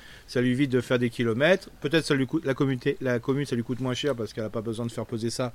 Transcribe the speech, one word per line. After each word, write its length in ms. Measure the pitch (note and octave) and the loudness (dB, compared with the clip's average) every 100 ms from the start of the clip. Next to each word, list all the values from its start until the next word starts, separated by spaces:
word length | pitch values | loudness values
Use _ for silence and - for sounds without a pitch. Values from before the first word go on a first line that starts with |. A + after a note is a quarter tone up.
| - - - | -20 -20 -4
ça 160 | B2+ | 0
lui 80 | B2+ | 2
évite 200 | B2 C#3+ | 2 2
de 120 | B2 | 2
faire 160 | - B2+ | 2 2
des 100 | B2 | 2
kilomètres. 600 | - A#2 A2 D3+ F#3+ - - | 0 0 4 4 4 0 -8
Peut-être 240 | D3 D#3+ | 0 2
ça 80 | - | 2
lui 120 | C#3+ C3 | 2 2
coûte, 180 | E3 | 0
la 80 | C#3 | 0
communauté, 460 | C3 C#3 B2+ C#3+ C#3 | 0 2 0 0 0
la 200 | C3 A#2+ | 0 0
commune, 260 | B2+ C3+ C#3+ | 0 0 0
ça 100 | A#2+ | -2
lui 60 | |
coûte 180 | A#2 A#2+ | -2 -2
moins 140 | B2+ | -2
cher 200 | B2 C#3+ | -2 -2
parce 200 | B2 G#2 | -2 -4
qu'elle 100 | - | -6
a 60 | G#2+ | -6
pas 100 | A#2 | -4
besoin 240 | G#2+ A2 | -4 -4
de 80 | A#2 | -4
faire 140 | - A2 | -6 -6
peser 240 | A#2 A#2 | -4 -2
ça 140 | - | -2
dans 60 | B2 | -4